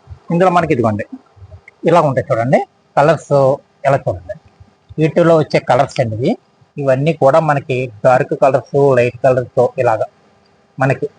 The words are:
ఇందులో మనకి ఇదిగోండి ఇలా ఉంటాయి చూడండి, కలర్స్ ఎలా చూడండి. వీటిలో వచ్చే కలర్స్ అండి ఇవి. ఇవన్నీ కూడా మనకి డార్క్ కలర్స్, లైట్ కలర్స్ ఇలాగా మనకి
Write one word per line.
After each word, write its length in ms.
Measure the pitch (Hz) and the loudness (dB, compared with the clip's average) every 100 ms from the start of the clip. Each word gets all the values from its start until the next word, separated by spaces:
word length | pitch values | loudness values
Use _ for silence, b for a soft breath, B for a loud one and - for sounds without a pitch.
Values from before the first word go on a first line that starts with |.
| - - - 170 | -20 -18 -6 0
ఇందులో 180 | 185 175 | 2 2
మనకి 160 | 160 131 | 0 0
ఇదిగోండి 280 | 110 104 - 262 _ _ - - _ _ 175 | 0 -2 -8 -16 _ _ -20 -20 _ _ 0
ఇలా 100 | 170 151 | 2 2
ఉంటాయి 180 | 123 - | -2 -2
చూడండి, 300 | 113 120 185 403 _ _ - | -2 0 0 -2 _ _ 0
కలర్స్ 380 | 147 160 - 143 131 143 _ _ 135 | 0 0 0 0 2 0 _ _ -2
ఎలా 100 | 135 - | -2 -2
చూడండి. 280 | 92 - - _ _ - _ - - | -10 -12 -16 _ _ -20 _ -12 -4
వీటిలో 340 | 156 175 165 165 | -2 2 2 2
వచ్చే 200 | 143 156 - | 2 -2 0
కలర్స్ 280 | 127 139 - | 0 0 -2
అండి 140 | 117 107 | -4 -4
ఇవి. 120 | 135 - _ _ _ - | -4 -4 _ _ _ -6
ఇవన్నీ 300 | 139 131 151 156 | -2 0 0 0
కూడా 180 | 135 160 160 | 2 2 2
మనకి 280 | 143 - 127 127 - | -2 -4 -6 -6 -2
డార్క్ 280 | 131 127 147 160 | 0 2 0 0
కలర్స్, 340 | 139 135 - 143 139 127 | 0 0 -2 0 2 2
లైట్ 200 | 123 - 135 | 0 0 0
కలర్స్ 380 | 127 120 - 123 - | 0 -2 0 0 0
ఇలాగా 240 | 120 110 - _ _ _ _ _ _ - | -2 -2 -4 _ _ _ _ _ _ -4
మనకి 240 | 135 127 147 | -2 -2 -6